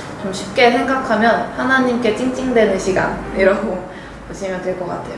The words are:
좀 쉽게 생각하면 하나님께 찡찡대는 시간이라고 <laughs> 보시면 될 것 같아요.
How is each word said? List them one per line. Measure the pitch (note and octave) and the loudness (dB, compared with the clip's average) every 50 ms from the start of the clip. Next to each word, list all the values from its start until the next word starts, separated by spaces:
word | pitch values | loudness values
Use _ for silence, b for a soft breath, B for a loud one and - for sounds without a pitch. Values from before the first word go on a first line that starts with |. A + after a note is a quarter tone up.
| B B B - - | B B B -8 -8
좀 | G3 F#3 | -8 -6
쉽게 | - - - - B3+ B3 A#3+ | -6 -8 -4 2 4 6 6
생각하면 | A#3+ C4+ B3+ B3+ C4 C4+ - - A3 G#3 A3+ A#3 G#3+ - - - - | 6 4 2 0 0 -2 0 0 2 4 4 4 4 2 0 -4 -4
하나님께 | - B3+ B3+ C4+ C4+ B3+ B3 A#3+ A#3 - G#3+ G#3+ | -4 0 2 2 4 4 2 2 2 0 0 0
찡찡대는 | A3+ B3 C4 B3+ - B3+ C4 A#3+ A3+ G#3+ G3+ F#3+ F#3 | 0 -2 -2 -2 -2 -2 2 4 4 4 4 2 0
시간이라고 | - G3 F#3 E3+ D#3+ - - - - - - - F#3+ F#3+ G#3 G#3+ A3 A3+ F#3 F#3 - B B B B | 0 0 0 2 0 0 -2 -4 -6 -6 0 2 4 4 4 2 0 -2 -4 -6 -8 B B B B
<laughs> | B B B - - | B B B -14 -14
보시면 | E3+ - G3 F#3 F#3 F3 - | -12 -8 -8 -6 -6 -4 -4
될 | F#3 F3 - | -4 -4 -4
것 | F3 E3+ | -4 -6
같아요. | F3 F3 - - - | -6 -6 -8 -8 -10